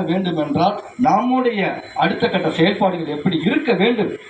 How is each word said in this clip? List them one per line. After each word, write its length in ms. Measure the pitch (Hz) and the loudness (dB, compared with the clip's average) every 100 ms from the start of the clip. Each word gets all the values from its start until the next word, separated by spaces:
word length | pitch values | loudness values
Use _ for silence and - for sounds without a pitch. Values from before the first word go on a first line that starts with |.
வேண்டும் 360 | 165 185 185 160 | 0 0 0 -2
என்றால் 380 | 147 139 180 - - - | -2 0 0 0 -8 -2
நம்முடைய 640 | 156 190 247 254 240 208 165 - - - | 2 2 2 0 0 0 -2 -4 -8 -2
அடுத்த 320 | 190 - 233 | 0 0 0
கட்ட 220 | 190 156 | 0 -2
செயல்பாடுகள் 680 | 147 170 196 196 175 147 147 | 2 2 2 0 0 -4 -4
எப்படி 220 | - 160 | -2 0
இருக்க 340 | 160 294 - | 0 0 2
வேண்டும் 380 | 185 220 233 202 - - | 2 2 2 -2 -6 -8